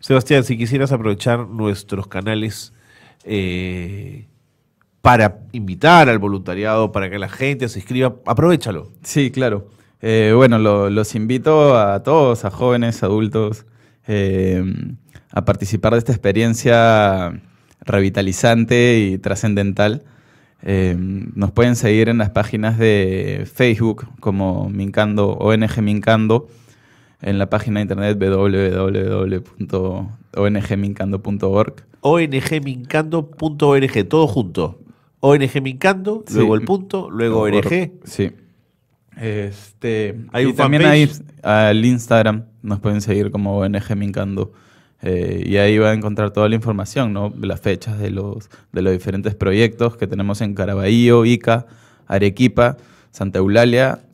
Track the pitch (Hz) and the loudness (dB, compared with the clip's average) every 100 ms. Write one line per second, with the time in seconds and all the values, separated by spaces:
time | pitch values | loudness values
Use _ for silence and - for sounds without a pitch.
0 | - 135 123 143 123 117 117 135 135 131 | 2 0 4 2 2 -4 -2 -2 0 0
1 | 110 98 - 120 113 113 107 98 - 95 | -2 -2 -2 -2 -4 -4 -4 -4 -8 -10
2 | 98 95 98 110 110 104 - _ _ _ | -8 -8 -6 -4 -6 -10 -18 _ _ _
3 | _ _ - 104 92 90 92 92 87 98 | _ _ -8 -6 -4 -6 -8 -8 -10 -12
4 | 92 95 107 _ _ _ _ _ _ _ | -16 -18 -20 _ _ _ _ _ _ _
5 | 131 123 107 98 - 123 98 90 151 175 | 4 6 4 0 -14 -12 -10 0 6 8
6 | 143 113 101 98 92 92 104 110 107 101 | 8 4 0 -6 -6 -6 -2 0 0 -2
7 | 95 101 95 - 135 139 123 - - 127 | -6 -6 -10 -6 -4 -4 -6 -8 -6 -2
8 | 127 117 - 110 165 170 - 87 - - | -2 -2 -4 0 2 2 -2 -10 -12 -20
9 | - - 135 131 127 101 98 _ _ _ | -6 -2 -2 0 -2 -2 -8 _ _ _
10 | 110 110 107 113 131 117 107 104 101 101 | 0 2 4 6 6 6 4 4 2 0
11 | 107 117 110 127 123 156 147 123 101 98 | -2 -4 -4 -2 2 4 6 6 4 0
12 | - 156 139 117 107 95 123 123 117 113 | 2 2 4 2 -4 -2 0 0 0 -2
13 | 101 107 110 110 107 110 - _ _ _ | -2 0 0 -2 -4 -6 -14 _ _ _
14 | - 107 98 95 95 92 92 - - 120 | -6 -2 0 0 0 0 -2 -6 -10 -12
15 | _ - _ - 101 101 101 104 110 117 | _ -20 _ -8 -4 -4 -4 -2 0 0
16 | 117 120 101 101 117 113 - 117 113 110 | 0 -2 0 0 0 0 2 4 6 6
17 | 104 95 90 85 - _ _ _ - 101 | 4 0 -4 -8 -18 _ _ _ -4 0
18 | 98 98 98 90 120 117 113 120 120 117 | 0 0 -4 2 2 4 4 4 4 4
19 | 104 95 - 95 110 101 101 98 104 123 | 2 -2 -4 -4 -2 0 -2 0 0 0
20 | - _ _ _ _ _ - 98 92 90 | -10 _ _ _ _ _ -4 0 0 -2
21 | 92 98 - - 101 - 120 117 113 107 | -4 -8 -8 -4 -2 2 2 2 2 2
22 | 110 117 104 101 107 110 110 110 113 104 | 2 2 0 -2 -2 -2 -2 2 2 2
23 | 95 95 98 98 101 - 127 107 113 104 | 0 -2 -4 -6 -10 0 2 2 0 -2
24 | - - - 98 95 92 98 98 98 101 | -10 -8 -4 -2 -2 -2 -4 -4 -4 -2
25 | 107 104 101 101 104 110 110 - 104 104 | 0 0 0 0 0 2 0 -2 -2 -2
26 | 101 113 110 113 - - _ _ _ _ | 2 2 4 0 0 -20 _ _ _ _
27 | _ _ 92 98 98 110 - 104 101 98 | _ _ -4 -2 0 -2 -2 -4 -2 -2
28 | 101 107 98 95 101 98 95 92 95 98 | -2 0 0 2 0 0 0 0 -2 -2
29 | 98 98 95 95 - - - 95 92 92 | -2 -2 -2 -4 -8 -14 -6 -4 -4 -6
30 | 98 110 _ - 101 104 104 98 101 101 | -10 -14 _ -2 -2 -2 -2 -4 -4 -4
31 | 98 98 101 101 98 101 110 - _ _ | -6 -6 -6 -4 -2 0 0 -4 _ _
32 | 139 170 160 131 127 156 139 127 123 156 | 2 2 2 -2 -4 -4 -6 -10 -4 -4
33 | 156 165 151 - 160 151 151 139 135 120 | -2 -4 -6 -6 -6 0 2 4 2 -2
34 | 95 156 156 101 101 82 80 - - _ | 0 2 2 0 -4 -4 -6 -6 -20 _
35 | _ _ 139 147 135 143 135 131 190 190 | _ _ 2 4 2 -2 -6 -2 -2 -2
36 | 190 220 214 104 110 107 98 190 190 95 | -4 -8 -4 0 2 2 0 -4 -4 -8
37 | - 101 117 113 104 101 - 175 175 - | -8 -4 0 0 0 0 0 -2 -4 -10
38 | - - 98 - _ _ _ _ _ _ | -20 -6 -6 -6 _ _ _ _ _ _
39 | _ - 113 104 101 101 - _ 120 110 | _ -12 -8 -6 -8 -12 -20 _ -6 -4
40 | 107 113 117 120 131 120 135 147 156 147 | -4 -8 -8 -2 0 2 2 4 6 6
41 | 147 - - - - 107 107 107 117 123 | 4 0 -18 -10 0 4 4 4 2 0
42 | 113 113 110 107 113 _ 104 98 107 104 | 2 2 4 0 -8 _ -8 -4 -2 -4
43 | 101 101 101 104 101 101 98 101 101 104 | -2 -2 0 -2 -2 -2 -2 -2 -4 -4
44 | 101 98 98 98 104 _ _ _ _ _ | -4 -6 -6 -4 -6 _ _ _ _ _
45 | - 90 87 92 90 98 101 107 107 107 | -6 -4 -4 -6 -2 2 4 4 2 2
46 | 107 104 104 101 107 113 113 104 98 - | -2 -2 -2 0 2 2 -2 -4 -4 -4
47 | 123 101 104 123 104 92 - 92 - 107 | -4 -2 -6 -6 -8 -6 -4 -4 -6 -8
48 | 101 98 101 101 - _ _ - 92 92 | -6 -6 -8 -10 -14 _ _ -4 -2 -2
49 | 98 98 101 101 95 98 113 113 117 113 | -4 -6 -4 -2 -2 0 0 0 -6 -4
50 | 98 101 101 101 107 101 95 98 98 113 | -8 -6 -6 -4 -6 -6 -6 -2 0 2
51 | 120 120 117 120 - 113 120 - _ _ | 6 6 4 2 0 -2 -2 -20 _ _
52 | _ 98 101 98 123 - 120 127 _ _ | _ 0 0 2 0 2 0 0 _ _
53 | _ - 98 95 95 104 120 120 131 - | _ -8 -6 -2 2 4 4 4 0 -2
54 | _ | _